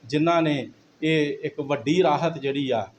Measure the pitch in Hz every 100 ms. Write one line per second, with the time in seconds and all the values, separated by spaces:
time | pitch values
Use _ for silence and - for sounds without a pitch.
0 | 113 147 165 170 160 143 117 - _ _
1 | 156 160 147 139 147 - 139 143 117 175
2 | 170 143 165 160 135 135 135 117 98